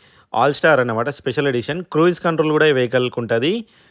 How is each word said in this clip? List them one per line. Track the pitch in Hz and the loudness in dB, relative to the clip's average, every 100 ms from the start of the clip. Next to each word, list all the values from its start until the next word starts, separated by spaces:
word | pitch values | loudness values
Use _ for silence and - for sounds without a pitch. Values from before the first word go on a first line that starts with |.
| _ _ - 113 | _ _ -8 0
All | 139 139 | 0 2
Star | 165 135 | 2 2
అన్నమాట, | 123 110 135 | 2 -2 -4
స్పెషల్ | - 135 135 143 | -6 -6 -2 -2
ఎడిషన్. | 120 117 165 175 | -2 -4 -8 -4
క్రూయిజ్ | 151 175 170 | 2 2 2
కంట్రోల్ | 175 160 156 | -2 0 0
కూడా | 151 156 | 2 2
ఈ | |
వెహికల్కి | 131 123 127 123 120 | 2 0 0 -2 -4
ఉంటుంది. | 110 117 147 233 220 _ _ | -2 0 0 -2 -6 _ _